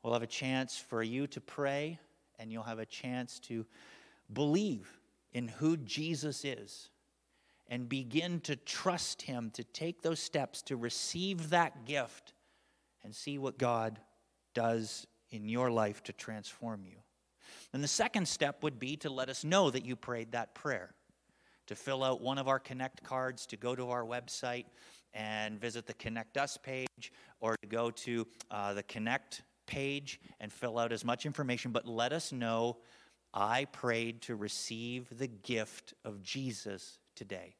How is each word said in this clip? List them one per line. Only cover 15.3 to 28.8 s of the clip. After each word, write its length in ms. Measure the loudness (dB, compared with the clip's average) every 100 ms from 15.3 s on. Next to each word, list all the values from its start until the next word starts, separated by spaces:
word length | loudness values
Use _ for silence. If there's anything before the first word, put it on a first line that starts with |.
| -6 -2
your 240 | 2 4
life 320 | 6 4 2
to 100 | -8
transform 720 | -10 -8 -8 -10 -8 -6 -6 -10
you. 120 | -18 _ _ _ _ -20 -18 -6
And 120 | -2
the 40 | 2
second 400 | 4 4 4 2
step 360 | 4 2 4
would 160 | 0 0
be 180 | -4 -2
to 120 | -2
let 200 | -2 -2
us 140 | -2
know 260 | 6 8 8
that 160 | 6 -2
you 100 | -4
prayed 380 | -2 -4 -2
that 200 | -2 -4
prayer, 400 | -4 -2 -2 -4 -16 _ _ _ _ _ _ -12
to 80 | -8
fill 280 | -2 2
out 180 | 4 4
one 160 | 2 2
of 100 | 4
our 120 | 4
Connect 420 | 2 -4 -4 -4
cards, 420 | -4 -2 0 -4 -10
to 100 | -4
go 180 | -2 0
to 140 | 0
our 140 | 0
website 600 | 0 -4 -4 -4 -2 -2 -6 -18 -20 -20 _
and 460 | -6 -2 0 0 -2
visit 280 | -4 -4 -8
the 60 |
Connect 440 | -6 -4 -4 -2 -2
Us 200 | 0 -2
page, 560 | -6 -4 -6 -8 -16 -16 -20 -2
or 160 | 0 0
to 60 | 0
go 240 | 0 0
to, 360 | 0 -2 0 -2 -6 -8
uh, 220 | -2 0
the 100 | -2